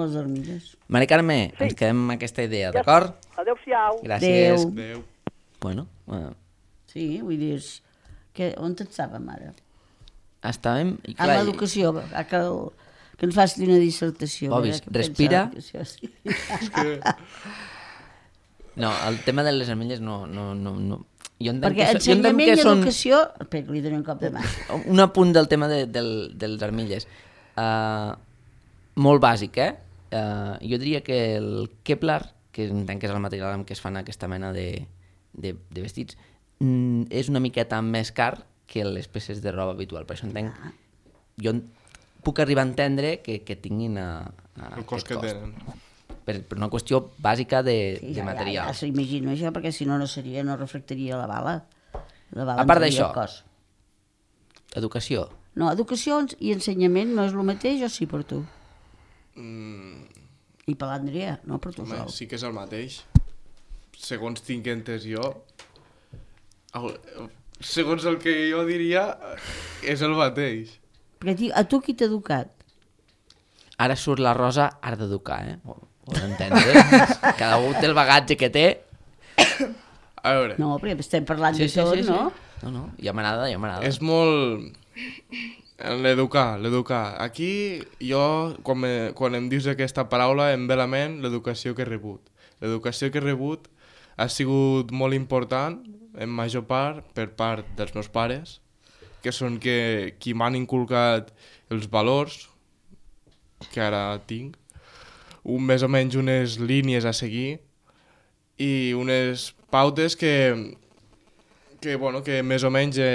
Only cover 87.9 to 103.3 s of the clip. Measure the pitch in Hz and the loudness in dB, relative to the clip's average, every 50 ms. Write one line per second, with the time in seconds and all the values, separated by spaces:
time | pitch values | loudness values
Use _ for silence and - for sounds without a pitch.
87.9 | - - 123 127 135 139 143 151 156 160 165 165 147 - - 135 131 131 127 127 | -14 -10 -6 -2 0 2 2 2 2 0 -2 -4 -6 -6 -4 -2 -2 0 0 -2
88.9 | 123 117 110 107 - - 131 123 123 120 123 123 135 139 131 139 135 135 135 131 | -2 -2 -4 -4 -4 -2 -2 -2 0 -2 -2 -2 -2 -2 0 -2 -2 -2 -2 -2
89.9 | - 139 123 113 127 123 123 127 139 143 147 143 135 127 123 123 131 131 127 123 | -2 -4 -2 0 2 2 4 4 4 4 4 2 2 0 0 0 2 2 2 0
90.9 | 131 139 147 151 160 147 131 123 120 117 117 123 117 - - 123 117 127 127 117 | 0 -2 -2 -4 -4 -6 -6 -4 -4 -4 -4 -6 -6 -6 -6 -6 -6 -6 -6 -6
91.9 | 113 104 104 104 95 - _ _ _ _ _ _ _ - - 110 113 110 - 120 | -6 -8 -10 -12 -14 -16 _ _ _ _ _ _ _ -8 -6 -4 -4 -4 -4 -6
92.9 | 117 - 139 139 139 147 143 143 139 127 135 147 160 - - - _ _ _ - | -4 -4 -4 -4 -2 -2 -2 -2 -2 -2 -2 -4 -6 -8 -10 -16 _ _ _ -20
93.9 | - - - - _ - 113 123 - - 139 131 135 135 135 135 135 135 127 113 | -20 -20 -20 -12 _ -4 -4 -2 -2 -2 0 2 2 4 4 4 2 2 0 -2
94.9 | 127 131 131 131 135 135 131 135 135 127 120 - 131 131 139 160 170 262 247 220 | -2 -2 0 0 0 -2 -2 -2 -2 -2 0 0 -2 -2 -2 -4 -6 -10 -14 -18
95.9 | 208 208 - - - - 113 117 120 117 117 117 120 123 113 - 127 131 139 147 | -20 -20 -20 -18 -12 -10 -8 -6 -4 -4 -4 -4 -4 -6 -4 -2 -2 0 0 -2
96.9 | 151 151 - - - - 113 104 - - 113 113 113 110 104 - 101 107 104 - | -4 -8 -14 -12 -8 -8 -8 -6 -4 -2 -2 -2 -2 -4 -6 -8 -8 -8 -8 -6
97.9 | - 107 104 - - 117 117 117 127 147 170 - - - _ _ _ _ _ _ | -6 -8 -8 -4 -2 -2 -2 -2 -4 -6 -10 -14 -20 -20 _ _ _ _ _ _
98.9 | _ _ - - - - - 123 123 - 127 120 120 110 120 123 120 120 117 117 | _ _ -20 -20 -16 -10 -8 -6 -4 -4 -4 -4 -4 -2 -2 0 0 0 0 0
99.9 | 110 104 95 85 - - - 123 113 117 117 123 131 127 127 - 131 127 120 110 | 0 -2 -4 -6 -8 -8 -6 -4 -2 0 0 0 0 -2 -2 -2 -2 -2 0 2
100.9 | 127 120 120 120 117 113 113 - - _ - - - - _ - 113 110 107 104 | 2 2 4 4 2 0 -2 -6 -16 _ -20 -20 -20 -20 _ -6 -6 -6 -4 0
101.9 | 110 107 107 120 135 143 147 - - - - - _ _ _ _ _ _ _ - | 0 2 4 4 2 2 0 -2 -8 -14 -20 -20 _ _ _ _ _ _ _ -20
102.9 | - - - - - - _ _ | -20 -20 -20 -20 -20 -20 _ _